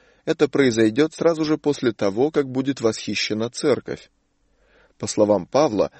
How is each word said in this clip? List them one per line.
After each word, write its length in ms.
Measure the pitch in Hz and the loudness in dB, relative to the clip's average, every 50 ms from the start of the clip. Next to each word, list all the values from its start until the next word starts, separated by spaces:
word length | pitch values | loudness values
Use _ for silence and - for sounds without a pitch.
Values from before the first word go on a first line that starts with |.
| _ _ _ _ _ | _ _ _ _ _
Это 220 | - 160 - 151 135 | -4 -2 0 0 0
произойдет 680 | - 139 139 127 110 113 113 110 107 127 151 156 - | 2 2 2 2 4 2 2 2 2 2 0 0 0
сразу 300 | - 175 165 165 156 160 | 0 0 0 0 0 -2
же 140 | 151 156 151 | -2 -2 -2
после 340 | - 147 143 - - 120 | -2 -2 -2 -2 -2 -2
того, 380 | 107 - 107 101 95 110 135 156 | -2 0 -2 -2 0 0 0 0
как 200 | - 151 143 131 | 0 -2 -2 -2
будет 300 | 127 131 135 139 135 - | -2 -4 -4 -4 -4 -2
восхищена 720 | 113 113 110 - - - 110 - - - 107 110 113 120 | -2 -2 -2 -2 -6 -8 -6 -6 -6 -4 -4 -4 -4 -6
церковь. 600 | - - - 147 120 - - - - - - _ _ _ _ _ _ _ _ _ _ _ _ _ _ _ _ _ _ _ | -6 -4 -2 0 0 0 -2 -6 -12 -12 -14 _ _ _ _ _ _ _ _ _ _ _ _ _ _ _ _ _ _ _
По 80 | - 104 | -8 -4
словам 400 | - - 107 104 104 95 85 - | 0 2 4 4 4 2 0 0
Павла, 440 | - 131 156 143 107 92 80 71 - - | 0 2 2 2 2 0 -2 -2 -4 -10